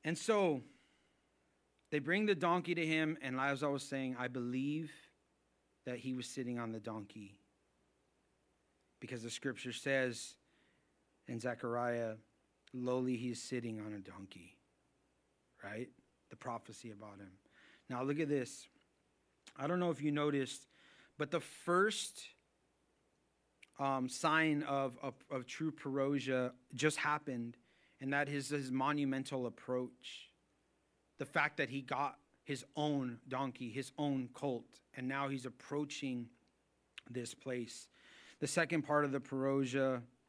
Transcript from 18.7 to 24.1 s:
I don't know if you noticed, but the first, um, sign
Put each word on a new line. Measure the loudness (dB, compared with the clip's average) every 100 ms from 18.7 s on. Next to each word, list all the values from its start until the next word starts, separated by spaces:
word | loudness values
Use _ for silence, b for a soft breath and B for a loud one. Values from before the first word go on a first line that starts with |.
| _ _ _ _ _ _ _ -20 -6
I | 0
don't | 2
know | 2
if | 2
you | 2
noticed, | 2 4 2 0 -4 -14 B B B B -4
but | 0
the | 0
first, | -2 -8 4 6 6 2 -4 -8 -16 -18 _ _ _ _ _ _ _ _ _ _ _ _ -20 -2
um, | 2 2
sign | 0